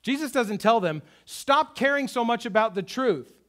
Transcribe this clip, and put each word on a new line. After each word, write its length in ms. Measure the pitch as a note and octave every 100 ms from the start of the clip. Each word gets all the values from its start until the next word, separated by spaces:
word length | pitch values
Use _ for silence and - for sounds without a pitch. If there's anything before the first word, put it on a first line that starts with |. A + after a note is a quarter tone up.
Jesus 320 | - C#4 D4+
doesn't 240 | C4+ A3 G#3+
tell 240 | G#3 A#3
them, 200 | F3+ D#3 - _
"Stop 520 | - - - C#4 D4+ -
caring 340 | C4+ C#4+ C4+
so 160 | B3 A#3
much 200 | A#3+ A#3
about 300 | G#3 A3 F#3+
the 80 |
truth." 560 | F#3 - C4 D#3 A#2+ _